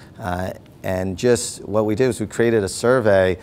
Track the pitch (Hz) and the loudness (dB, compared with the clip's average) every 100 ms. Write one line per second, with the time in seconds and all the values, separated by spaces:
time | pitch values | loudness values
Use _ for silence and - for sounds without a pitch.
0 | - - 107 90 92 - - - 98 92 | -20 -12 -8 -6 -6 -10 -18 -10 -6 -4
1 | 95 92 123 117 - - 67 104 107 107 | -4 -2 2 2 0 -10 -4 -2 0 2
2 | 131 - 104 - 117 113 95 - 117 131 | 0 0 -6 0 2 2 0 -2 2 2
3 | 107 98 92 90 | 4 4 4 0